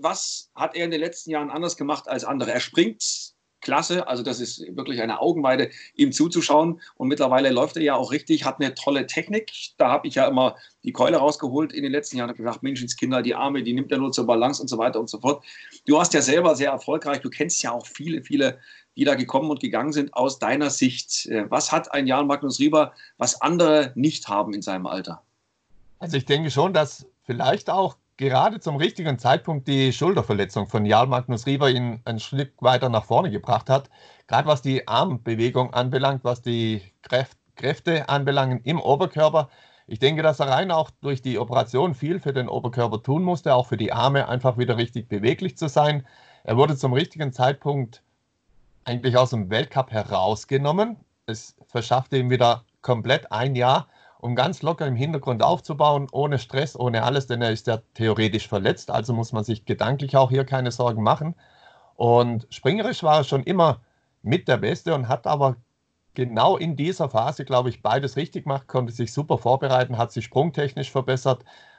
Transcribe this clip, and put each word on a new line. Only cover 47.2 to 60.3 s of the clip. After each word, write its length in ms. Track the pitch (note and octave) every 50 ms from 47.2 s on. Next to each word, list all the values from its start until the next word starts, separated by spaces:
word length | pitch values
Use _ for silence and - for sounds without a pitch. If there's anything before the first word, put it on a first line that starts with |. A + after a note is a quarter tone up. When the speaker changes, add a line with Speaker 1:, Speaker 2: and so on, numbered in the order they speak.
| D3+ C3+ B2
Speaker 2:
Zeitpunkt 720 | - B2 C3+ D3 C#3 - D3 C#3+ C#3 B2+ A2 - - _ _ _ _ _ _ _ _ _ _ _ _ _ _ _ _ _
eigentlich 320 | B2 A#2+ A#2+ A#2 C3 A#2
aus 140 | B2 C3 B2
dem 180 | C3 A2+ G2 F2+
Weltcup 440 | G#2+ A2+ B2+ - - C3+ C3 - A#2
herausgenommen. 1040 | A2 G2+ - G#2 F#2 F#2 F#2+ A2 G#2+ - - C#3 C3+ C#3 C#3+ D#3+ F#3+ G#3+ A#3+ A3 - _ _ _ _ _
Es 320 | - A2+ A2 - - - _ - _
verschaffte 500 | - A#2+ A2+ - B2 B2+ C3 - - C3
ihm 100 | B2+ B2
wieder 360 | B2+ A#2 B2 A#2 A#2 A#2 - _ _ _ -
komplett 500 | - B2 A2+ G#2 A2+ C3+ D#3 - - -
ein 240 | A2 B2 C#3 C3+
Jahr 320 | B2 A#2+ B2 C3+ E3+ - - _ _ _ _ _ _
um 140 | - A#2 A#2+
ganz 260 | A#2+ B2+ E3+ D3+ - -
locker 240 | D#3 E3+ - D#3+
im 100 | C#3 B2+
Hintergrund 460 | A2+ C3+ D#3 E3 C#3+ A#2 C#3 B2 G#2+ -
aufzubauen, 640 | C#3+ F3 C#3+ - - D#3 C#3 D3+ D3+ D3 C#3+ C#3 C3+ -
ohne 260 | C3+ C#3+ D3 C#3+ B2
Stress, 400 | - - - C3+ D3+ C#3 - -
ohne 240 | B2 B2 A#2 A2+ A2+
alles, 240 | B2 C#3 C#3+ C3+
denn 160 | B2+ B2 A#2 A#2+
er 80 | A2+
ist 160 | A2 G#2+ -
ja 140 | - A2+ A2 - _ _
theoretisch 540 | - A2+ A2+ G#2+ G#2 A2 G#2+ F#2 G#2+ - -
verletzt, 420 | A2+ G2 G2 A#2+ F3 - - -
also 240 | - A#2+ A#2 A#2+ A#2+
muss 180 | A2+ A#2 - -
man 120 | A2 G#2
sich 200 | - A2 G#2+ -
gedanklich 520 | - G#2+ F#2+ G#2+ A2+ B2 B2+ C#3+ C3 -
auch 140 | C3+ C3+ B2+